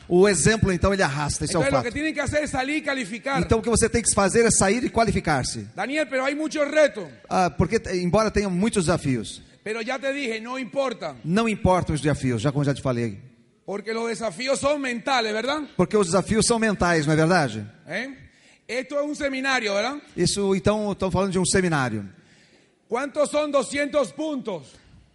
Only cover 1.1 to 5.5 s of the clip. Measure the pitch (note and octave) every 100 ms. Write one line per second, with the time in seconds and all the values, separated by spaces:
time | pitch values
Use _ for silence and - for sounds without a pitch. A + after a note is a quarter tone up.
1.1 | C#3 C#3+ - D3+ F3 C4+ C#4 A#3 B3+ D#4
2.1 | D4+ C#4 D4 D4+ C#4 C4 D4+ D4 C4+ G#3
3.1 | A3+ C4 C4+ E3 A3+ A3 A3 A3 A#3 A3
4.1 | - G3 F3 A#3 - G3 A3 B3+ - A3+
5.1 | G3 F3 C#3+ A#2